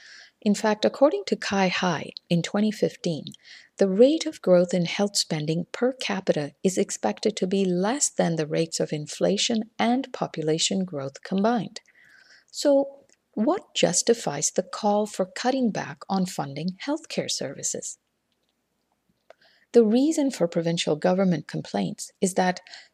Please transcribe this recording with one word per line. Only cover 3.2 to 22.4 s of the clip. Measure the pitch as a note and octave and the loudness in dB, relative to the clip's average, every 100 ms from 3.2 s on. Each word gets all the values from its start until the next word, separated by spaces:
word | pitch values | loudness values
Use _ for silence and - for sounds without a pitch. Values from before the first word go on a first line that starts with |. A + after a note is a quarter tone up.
| - - - - - - | -8 -16 -20 -20 -10 0
the | G3 | 2
rate | F#3+ C4 D#4 | 8 6 6
of | D#4 - | -2 -4
growth | - F3+ F3+ | 4 4 6
in | F#3 | 0
health | E3+ - G3+ - | 0 0 -2 -2
spending | - D#3+ D3+ E3 F3 | -2 -2 -2 -4 -4
per | - B3 | -2 -2
capita | - - F#3+ - - C#3+ - | -2 -6 -4 -2 -2 -2 -2
is | G3 F#3+ | -2 0
expected | G3+ - G#3+ G#3 G#3+ G#3 | -2 -2 -4 -2 -4 -2
to | F#3 | -2
be | G3 | 0
less | F#3+ F3 G3 C#4+ - | 0 0 -2 -2 -2
than | - F3 D#3+ | 0 0 0
the | D3+ | -2
rates | D#3+ E3 - | -2 -2 -2
of | - | -4
inflation | D3+ D3+ - F3 G3+ - A3+ A3 - | -4 -8 -2 0 0 0 0 -4 -2
and | A3 B3+ C4+ | 0 0 -2
population | - F#3 - D#3 D#3+ - G3 | -6 -6 -4 -2 0 0 -2
growth | F#3 D3 C3+ - | -4 -6 -8 -10
combined. | - F#3+ G#3+ A#3+ - - _ _ - - _ - _ | -4 0 2 0 -4 -10 _ _ -20 -20 _ -20 _
So, | - D4 C#4 C#4 - _ _ _ | -2 4 4 2 -6 _ _ _
what | - A#3 G4 - | -2 0 0 -4
justifies | - E3+ F3+ - A#3 - C#3+ - | 0 0 2 2 0 0 -4 -2
the | - | -2
call | F3+ - G#3 G#3 G#3+ | -4 -2 0 2 0
for | - | -4
cutting | F#3 - B3 C4+ A#3+ | -6 -4 -2 0 0
back | E3+ C#3+ - - | -2 -6 -10 -4
on | F#3+ F#3 | -2 -2
funding | - C#3+ C#3 F3 F#3 - | -4 -6 -6 -8 -6 -6
healthcare | D#4 - - D3 | -6 -4 -6 -4
services? | - C3 - - - - - _ _ _ _ _ _ _ _ _ _ _ _ _ - _ _ _ | -4 -6 -6 -8 -6 -10 -14 _ _ _ _ _ _ _ _ _ _ _ _ _ -20 _ _ _
The | A#3+ | 4
reason | G#3+ A#3 D4 D#4+ C#4 | 6 4 2 2 0
for | - E3+ | 0 -2
provincial | F3 E3+ E3+ - | 0 -2 -2 -2
government | D3+ F3+ F#3 G3 D#3+ - | 0 0 2 2 0 -4
complaints | D#3+ D#3 G3 F#3+ G3+ - - | -10 -6 -4 -4 -6 -14 -4
is | F#3+ | -2
that | F#3+ | 0